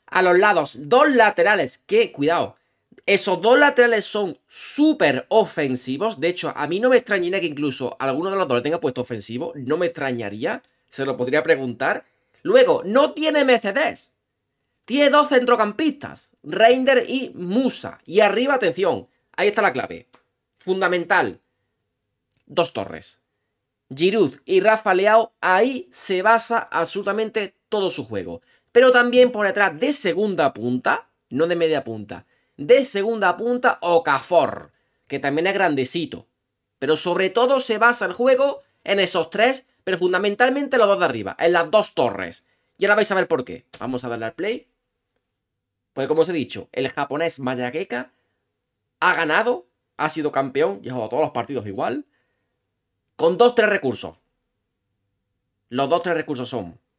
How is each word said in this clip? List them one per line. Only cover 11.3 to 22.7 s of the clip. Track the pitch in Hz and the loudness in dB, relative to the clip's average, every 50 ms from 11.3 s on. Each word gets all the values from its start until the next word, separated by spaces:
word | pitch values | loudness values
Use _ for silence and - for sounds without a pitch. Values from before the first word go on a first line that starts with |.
| 135 151 151 | -2 -2 2
preguntar. | 160 160 139 135 127 117 113 131 151 208 - - _ _ _ _ _ _ _ _ | 2 0 0 0 -6 -6 -4 -2 -2 -2 -4 -8 _ _ _ _ _ _ _ _
Luego, | 175 214 262 254 247 - - - | 2 4 6 6 6 4 0 0
no | 180 214 262 294 277 - | 0 2 2 2 2 0
tiene | 302 311 311 302 294 277 | -2 -2 0 2 2 2
Mercedes, | 262 247 226 - 202 196 277 311 - - - - _ _ _ _ _ _ _ _ _ _ _ _ _ _ _ _ | 4 2 2 0 -2 -2 -2 -2 -2 -4 -8 -16 _ _ _ _ _ _ _ _ _ _ _ _ _ _ _ _
tiene | - 233 269 294 277 | -4 0 2 4 6
dos | 277 294 294 285 | 6 4 4 4
centrocampistas, | 285 254 247 240 240 226 214 208 208 - 320 311 285 - - 85 - - _ _ _ _ _ | 2 2 4 4 2 2 2 -2 -2 -2 -2 -2 -2 -4 -10 -16 -16 -18 _ _ _ _ _
Reinders | 143 151 190 220 226 254 262 262 269 269 254 - - | -10 0 4 4 6 6 4 2 2 2 2 2 0
y | 247 269 254 - - | -4 -6 -6 -8 -10
Musa. | - 180 175 190 247 269 247 - - - 98 - - _ | -10 -8 -2 -2 0 0 0 -2 -4 -8 -12 -14 -16 _
Y | - 160 202 | -2 2 2
arriba, | 214 156 190 220 254 277 285 | 4 4 2 0 0 0 0
atención, | - 208 170 - 175 196 175 131 101 - - _ _ _ _ _ | 0 0 -2 -2 0 -2 -2 -2 -2 -6 -12 _ _ _ _ _
ahí | - 185 208 | -2 -2 0
está | 208 226 208 | 0 2 0
la | 185 131 | 0 0
clave, | 127 101 - 87 82 - _ _ _ _ _ _ _ _ _ _ _ | -2 -6 -8 -10 -16 -18 _ _ _ _ _ _ _ _ _ _ _
fundamental, | _ 185 190 190 190 175 180 175 170 165 202 180 143 104 80 - _ _ _ _ _ _ _ _ _ _ _ _ _ _ _ _ _ _ _ _ _ | _ -4 -2 0 0 0 0 -2 -2 0 0 0 0 -2 -4 -10 _ _ _ _ _ _ _ _ _ _ _ _ _ _ _ _ _ _ _ _ _
dos | _ 143 175 170 170 | _ -2 -2 -2 -2